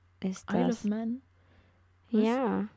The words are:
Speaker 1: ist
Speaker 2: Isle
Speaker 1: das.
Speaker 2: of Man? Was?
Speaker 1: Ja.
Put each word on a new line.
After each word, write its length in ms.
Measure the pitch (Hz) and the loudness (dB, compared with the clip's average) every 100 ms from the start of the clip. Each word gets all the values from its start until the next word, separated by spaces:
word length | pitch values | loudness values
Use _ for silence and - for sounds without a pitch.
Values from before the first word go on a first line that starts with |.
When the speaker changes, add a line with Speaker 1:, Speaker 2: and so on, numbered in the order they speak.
| _ - | _ -8
Speaker 1:
ist 260 | 190 190 - | -6 -6 -2
Speaker 2:
Isle 180 | 208 247 | 2 2
Speaker 1:
das. 100 | 226 | 0
Speaker 2:
of 100 | 208 | -2
Man? 320 | 214 226 254 _ _ _ - _ _ _ _ - | -4 -4 -8 _ _ _ -20 _ _ _ _ -2
Was? 120 | 214 | 2
Speaker 1:
Ja. 440 | 220 254 233 190 208 | 4 2 0 0 -4